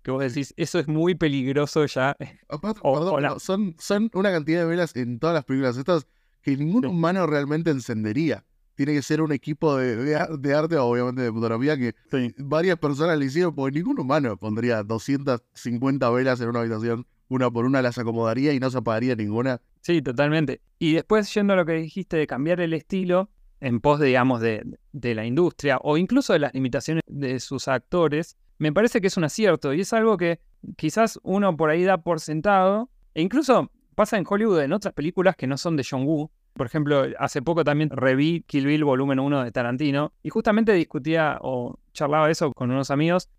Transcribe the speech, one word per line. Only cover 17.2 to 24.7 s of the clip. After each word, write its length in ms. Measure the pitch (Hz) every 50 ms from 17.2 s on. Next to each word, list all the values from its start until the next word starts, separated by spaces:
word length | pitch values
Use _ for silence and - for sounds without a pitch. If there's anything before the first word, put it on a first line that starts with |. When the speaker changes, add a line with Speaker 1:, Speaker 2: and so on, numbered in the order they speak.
| _ -
Speaker 2:
una 220 | 131 127 131 123
por 140 | 120 117 117
una 160 | 127 139 135
las 160 | 127 123 117
acomodaría 560 | 123 120 113 113 113 117 113 113 123 135 151 147
y 80 | 131
no 100 | 127 131
se 80 | 123 131
apagaría 380 | 113 120 113 110 120 127 127
ninguna. 460 | 113 110 101 104 113 123 135 127 120 _ _ _ _
Speaker 1:
Sí, 220 | - - 175 165 131
totalmente. 580 | 135 123 117 143 147 151 160 156 131 127 - _ _ _ -
Y 140 | 165 156 151
después, 400 | 165 - - 214 220 208 202 -
yendo 220 | 214 202 202 196
a 20 |
lo 80 | 185 175
que 80 | 156 165
dijiste 460 | 160 160 160 - 196 180 - - 160
de 80 | 151
cambiar 340 | 135 135 127 139 160 175 175
el 140 | 175 165 160
estilo 560 | 156 - - - 190 185 180 175 180 190 - _ _ - - _ -
en 200 | - 131 120 113
pos, 180 | - 147 143 147
digamos, 440 | 151 135 127 127 123 131 127 117 113
de, 200 | 117 110 104 - -